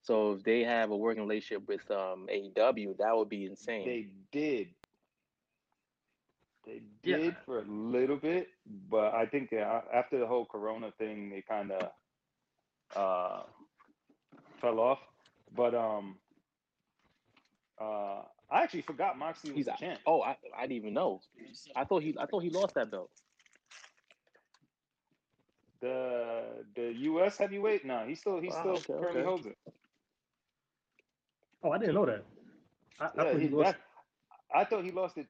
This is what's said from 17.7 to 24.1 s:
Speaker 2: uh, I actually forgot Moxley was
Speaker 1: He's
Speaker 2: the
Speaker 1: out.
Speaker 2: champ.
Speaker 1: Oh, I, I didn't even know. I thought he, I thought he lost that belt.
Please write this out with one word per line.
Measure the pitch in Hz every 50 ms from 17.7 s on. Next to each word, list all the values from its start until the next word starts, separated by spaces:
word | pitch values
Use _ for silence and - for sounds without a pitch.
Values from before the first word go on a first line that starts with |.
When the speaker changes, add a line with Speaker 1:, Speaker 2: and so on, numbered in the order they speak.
| _ -
Speaker 2:
uh, | 110 110 107 104 101 98 98 101 - - - _ _ _
I | - 196 339
actually | - - 170
forgot | - - 151 127 175 196 - 127
Moxley | 147 160 165 - - 151
was | 135 147
Speaker 1:
He's | 139 -
Speaker 2:
the | -
Speaker 1:
out. | -
Speaker 2:
champ. | - 180 165 - - 156
Speaker 1:
Oh, | 165 151 -
I, | 120 - - - - - -
I |
didn't | 123 - 131 117
even | 104 107 107
know. | 139 180 151 95 90 - _ _ - - - - - - - -
I | 127 139
thought | - 202 170
he, | 151 160 151 -
I | 139
thought | 147 - 196
he | 170 175
lost | 160 180 202 185 -
that | 143 120 107
belt. | 104 95 90 - _ - _ _ _ _ _ - _ _ _ _ - - - - _ _ _ _